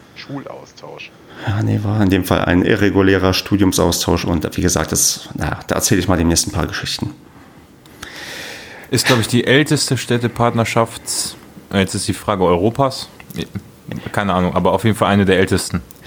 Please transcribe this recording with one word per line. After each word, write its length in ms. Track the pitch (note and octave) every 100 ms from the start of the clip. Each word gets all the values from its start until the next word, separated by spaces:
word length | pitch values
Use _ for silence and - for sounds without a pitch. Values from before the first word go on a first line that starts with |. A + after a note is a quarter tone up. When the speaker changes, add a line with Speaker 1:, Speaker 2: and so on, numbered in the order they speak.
| -
Speaker 1:
Schulaustausch. 960 | - - C#3 - C2+ - - D2+ - - - - - -
Speaker 2:
Ja, 140 | G2+
nee, 180 | G#2+ G#2+
war 180 | G#2 G#2+
in 80 | G2
dem 140 | F#2
Fall 200 | F2+ F2
ein 180 | F#2+ F2
irregulärer 680 | G2 - G2+ F#2 F#2+ F#2+ F#2
Studiumsaustausch 920 | F#2 - G2 F#2+ F#2 F2 F2 - F2
und 320 | F#2 E2+ - -
wie 40 |
gesagt, 320 | F2 D#2+ D#2+
das, 360 | - - - -
naja, 240 | - - - -
da 100 | -
erzähle 240 | - G2+
ich 60 | F2+
mal 100 | F2
demnächst 280 | E2 E2 -
ein 60 |
paar 140 | - D#2+
Geschichten. 440 | - - - - - - - - - - - - - - - - - - - - - -
Speaker 3:
Ist, 160 | B2+ -
glaub 140 | B2+
ich, 80 | G#2
die 180 | A#2+ -
älteste 500 | C3 D3 C#3+ - C3
Städtepartnerschaft, 1080 | - A#2+ A#2 - A#2 A#2 A2 A#2+ A#2 - - - - - - - -
jetzt 220 | G2+ F#2+
ist 120 | G2+ -
die 40 |
Frage 320 | F#2 - G2+
Europas, 640 | F2+ F2 G#2 A#2 C3+ - - - - - - G2 - - - - -
keine 220 | - G2+
Ahnung, 200 | F#2 F2+
aber 180 | F#2 F2+
auf 120 | F#2
jeden 120 | A2+ G2+
Fall 120 | G2
eine 160 | G2+
der 140 | F#2+ F#2
ältesten, 420 | F#2+ F#2 - F2+ - -